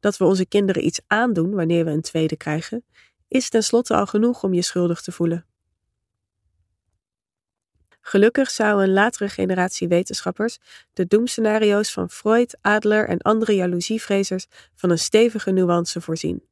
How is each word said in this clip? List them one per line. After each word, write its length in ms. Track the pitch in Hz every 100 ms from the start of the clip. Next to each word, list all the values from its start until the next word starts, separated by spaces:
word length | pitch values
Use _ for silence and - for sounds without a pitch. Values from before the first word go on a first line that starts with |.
dat 160 | 208 202
we 80 |
onze 220 | 180 190 185
kinderen 380 | 202 196 185
iets 160 | - - _
aandoen 480 | 208 247 190 170
wanneer 300 | 202 165 170
we 60 | 160
een 120 | 151
tweede 340 | 160 160 160 156
krijgen, 480 | - 151 - 226 _ _ _ _ _
is 200 | 262 -
tenslotte 460 | 226 214 233 240
al 120 | 214 202
genoeg 360 | 208 233 247
om 120 | 196
je 80 | 180
schuldig 380 | 180 180 175 170
te 120 | -
voelen. 340 | - 170 170 - _ _ _ _ _ _ _ _ _ _ _ _ _ _ _ _ _ _ _ _ _ _ _ _ _
Gelukkig 500 | - 196 214 240 269
zou 320 | - 214 208
een 100 | 190
latere 360 | 190 214 - 202
generatie 600 | - 185 185 180 - 175
wetenschappers 720 | 175 180 - - 180 220 - _ - _
de 140 | - 180
doemscenario's 840 | 208 247 - 220 214 214 202 214
van 180 | - 180
Freud, 480 | - 214 233 240 -
Adler 480 | 202 208 208 214 214
en 120 | 175
andere 340 | 208 220 220
jaloezievrezers 920 | 202 180 175 - 220 - 196 196 185 - - -
van 160 | _ 180
een 80 | 165
stevige 520 | - 214 233 220 -
nuance 500 | 190 180 175 170 -
voorzien. 440 | - 165 160 - _